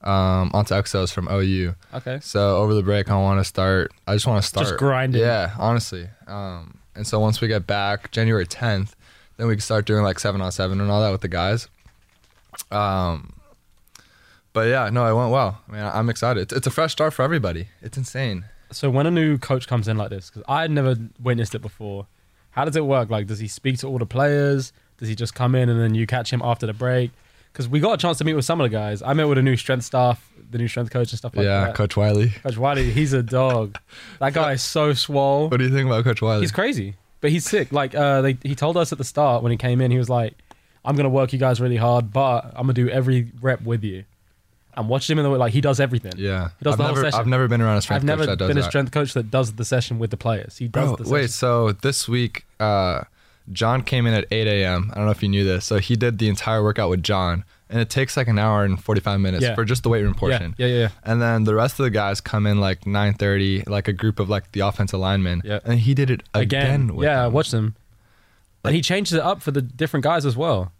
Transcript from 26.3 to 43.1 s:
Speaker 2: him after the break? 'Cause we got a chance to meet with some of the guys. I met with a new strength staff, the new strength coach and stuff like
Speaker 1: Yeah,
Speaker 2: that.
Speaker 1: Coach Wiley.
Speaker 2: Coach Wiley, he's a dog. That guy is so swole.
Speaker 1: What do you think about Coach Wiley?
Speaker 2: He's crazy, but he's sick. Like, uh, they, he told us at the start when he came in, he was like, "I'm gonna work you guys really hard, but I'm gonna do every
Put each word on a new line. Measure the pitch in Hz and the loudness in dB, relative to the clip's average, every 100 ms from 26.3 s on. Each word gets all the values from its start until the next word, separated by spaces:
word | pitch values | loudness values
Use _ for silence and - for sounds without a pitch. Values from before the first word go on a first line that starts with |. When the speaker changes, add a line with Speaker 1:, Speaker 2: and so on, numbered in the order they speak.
Speaker 2:
him | 123 | -4
after | 123 117 113 | -2 -2 -4
the | |
break? | 107 123 127 123 - _ _ _ | -4 -2 0 -2 -6 _ _ _
'Cause | - 120 | -10 -2
we | 147 | 0
got | 185 | 2
a | 202 | 2
chance | 175 151 | 0 2
to | |
meet | 156 | 2
with | 156 127 | 2 2
some | 165 | 2
of | 127 | 2
the | 107 | 0
guys. | 104 104 | -2 -4
I | 120 | 0
met | 147 151 | 2 4
with | 139 | 4
a | |
new | 135 127 | 4 2
strength | - 131 | 0 -2
staff, | 117 131 123 120 - - 110 | 0 2 2 2 -4 -20 -10
the | 120 | -4
new | 117 | -4
strength | - 117 | -2 -4
coach | 123 117 | -2 -2
and | 113 | -4
stuff | 120 - | -8 -2
like | 101 | 2
Speaker 1:
Yeah, | 98 98 | 2 0
Speaker 2:
that. | - | 0
Speaker 1:
Coach | 104 - | 0 2
Wiley. | 104 104 113 104 | 2 4 2 0
Speaker 2:
Coach | 139 110 | -6 -2
Wiley, | 131 143 127 | 0 2 0
he's | 117 151 | 2 2
a | 135 | 2
dog. | 120 127 131 120 110 101 _ - - - | 0 2 2 2 -2 -8 _ -20 -20 -4
That | 135 | -2
guy | 147 156 | 0 0
is | 131 | 0
so | - 165 151 | -2 0 2
swole. | 135 - 143 139 139 156 | 2 0 0 2 2 2
Speaker 1:
What | 127 | 2
do | 127 | 2
you | |
think | 135 131 | 2 2
about | 113 | 2
Coach | 117 113 | 2 2
Wiley? | 110 107 | 0 2
Speaker 2:
He's | 101 | 0
crazy, | 139 220 247 98 98 _ _ | 0 -2 -2 -6 -10 _ _
but | 147 | 0
he's | 165 - | 0 0
sick. | 208 - | -2 0
Like, | 143 135 | -2 -2
uh, | 143 143 139 | 0 2 4
they, | 135 127 | 2 0
he | 135 139 | -4 -2
told | 151 170 | 0 0
us | 170 | 0
at | 151 | -2
the | |
start | 131 - 147 120 | -6 0 2 2
when | 117 | 2
he | 117 | 0
came | 127 123 | 0 2
in, | 127 | 2
he | 127 | 2
was | 120 | 2
like, | 123 110 - _ - _ _ | 0 -2 -6 _ -20 _ _
"I'm | - 143 | -4 0
gonna | 139 | 2
work | 135 131 | 2 0
you | 131 | 0
guys | 131 120 | 0 2
really | 123 120 | 0 2
hard, | 117 123 113 | 2 2 0
but | 107 135 120 - - | 0 0 0 -4 -4
I'm | |
gonna | 127 | -2
do | 123 123 | 2 2
every | 127 131 | 0 2